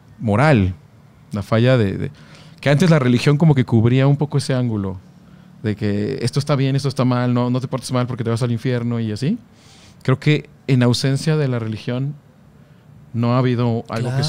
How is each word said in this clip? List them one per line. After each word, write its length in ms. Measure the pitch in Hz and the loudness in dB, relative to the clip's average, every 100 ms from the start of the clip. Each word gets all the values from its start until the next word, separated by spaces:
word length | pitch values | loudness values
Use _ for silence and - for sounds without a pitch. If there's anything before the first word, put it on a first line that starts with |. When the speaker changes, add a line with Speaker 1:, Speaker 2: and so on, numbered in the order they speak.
| - - | -20 -6
Speaker 1:
moral, 540 | 113 101 151 127 92 92 - - - - - | 0 2 4 4 2 -2 -16 -20 -20 -20 -10
la 100 | 104 | -10
falla 340 | 95 113 120 131 | -2 2 4 4
de, 220 | 101 95 | 2 -2
de... 120 | 101 - - - - - | -8 -10 -20 -20 -20 -6
Que 100 | 135 | 0
antes 180 | 143 151 | 2 4
la 80 | 160 | 4
religión 380 | 123 120 - 147 | 4 2 2 4
como 180 | 165 | 4
que 100 | 127 | 4
cubría 420 | 120 117 117 131 135 | 4 2 4 4 2
un 100 | 143 | 2
poco 220 | 147 139 | 0 -2
ese 160 | - | -2
ángulo 440 | 127 123 107 98 92 - - - - - - | -2 -2 -4 -6 -8 -16 -20 -20 -20 -20 -8
de 120 | 107 | -6
que 440 | 101 107 101 104 101 | -4 -2 -2 -4 -4
esto 160 | 117 143 | -4 -4
está 160 | 143 | -2
bien, 220 | 143 135 139 | -2 0 -2
esto 120 | 143 | -2
está 160 | 127 | -2
mal, 300 | 127 123 123 | 0 0 0
no, 160 | 123 123 | 0 0
no 100 | 127 | -2
te 60 | 120 | -4
portes 220 | 131 - | -8 -4
mal 160 | 127 123 | -4 -4
porque 160 | 117 | -4
te 80 | 120 | -4
vas 120 | 117 | -2
al 100 | 123 | -2
infierno 480 | 117 131 123 120 117 | -2 -2 -2 -2 -4
y 100 | 113 | -4
así. 280 | 104 135 240 - - - - - - | -4 -4 -4 -8 -20 -20 -20 -20 -8
Creo 180 | - 131 | -2 0
que 280 | 151 147 - - - | 2 0 -2 -12 0
en 140 | 127 | 2
ausencia 520 | 120 120 135 135 160 156 | 4 2 0 -2 0 0
de 120 | 139 | 0
la 100 | 123 | -4
religión 560 | 110 107 - 123 139 147 _ _ - - - - - - - | -6 -8 -6 -4 -6 -8 _ _ -20 -20 -20 -20 -20 -20 -10
no 220 | 113 120 | -4 0
ha 40 | 123 | 2
habido 460 | 127 120 120 113 - | 0 0 0 -2 -4
algo 220 | 113 127 | -6 -4
que 60 | |
Speaker 2:
Claro. 40 | 120 | -2